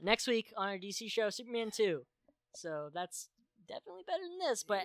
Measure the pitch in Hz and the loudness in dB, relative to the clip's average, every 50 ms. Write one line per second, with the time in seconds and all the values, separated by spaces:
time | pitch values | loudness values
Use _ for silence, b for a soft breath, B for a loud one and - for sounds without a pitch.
0 | 165 196 226 226 - 262 233 226 208 - - 214 190 202 196 190 190 202 190 - | 2 4 4 4 4 4 2 2 2 0 -2 -2 -2 -2 -2 -4 -6 -6 -6 -6
1 | 233 208 - 226 214 208 - - 254 240 240 233 226 214 - - 214 190 160 135 | -6 -2 0 2 2 2 0 -2 -6 -4 -2 -2 -2 0 2 4 4 4 4 2
2 | 123 - _ _ _ _ _ _ _ _ - - - 165 156 151 147 147 156 175 | -2 -8 _ _ _ _ _ _ _ _ -14 -10 -6 -4 -4 -4 -4 -4 -4 -6
3 | 180 - - - - - _ _ _ _ _ _ 175 - - - - 415 359 370 | -6 -6 -6 -10 -12 -12 _ _ _ _ _ _ _ -12 -12 -12 -10 -12 -14 -10
4 | 370 - 349 370 370 339 349 370 359 294 233 - - - 208 196 | -4 -2 -2 -2 -2 -4 -4 0 2 2 2 2 2 2 2 2